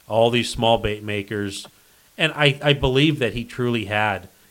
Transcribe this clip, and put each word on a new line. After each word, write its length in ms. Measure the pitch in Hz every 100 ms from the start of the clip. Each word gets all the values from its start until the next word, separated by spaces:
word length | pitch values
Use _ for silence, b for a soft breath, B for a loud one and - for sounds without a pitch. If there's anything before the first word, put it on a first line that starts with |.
| -
All 220 | 107 117
these 180 | 120 117
small 300 | - 113 113
bait 240 | 107 104
makers. 640 | 107 104 98 107 101 98 - b b b b -
And 160 | 160
I, 240 | 147 147 131
I 100 | 147
believe 460 | 139 135 131 156 147
that 160 | 117
he 100 | 110
truly 400 | 117 - 120 120
had 440 | 98 104 107 95 90 b b